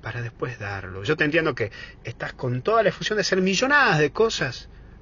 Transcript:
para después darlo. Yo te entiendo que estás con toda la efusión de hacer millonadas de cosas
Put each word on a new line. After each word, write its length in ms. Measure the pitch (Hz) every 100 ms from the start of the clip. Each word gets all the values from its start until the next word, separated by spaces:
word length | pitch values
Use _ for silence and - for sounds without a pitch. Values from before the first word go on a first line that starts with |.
para 180 | 110 117
después 380 | 117 - 135 120
darlo. 440 | 104 98 92 92
Yo 140 | 104 156
te 60 |
entiendo 320 | 151 160 160 131
que 160 | 104 - - -
estás 300 | - - 147
con 280 | - 127 123
toda 220 | 123 226
la 60 | 202
efusión 280 | - - 214
de 40 |
hacer 200 | 185 190
millonadas 560 | 185 190 262 294 254 160
de 140 | 151
cosas 580 | - 226 - 139 - - - - -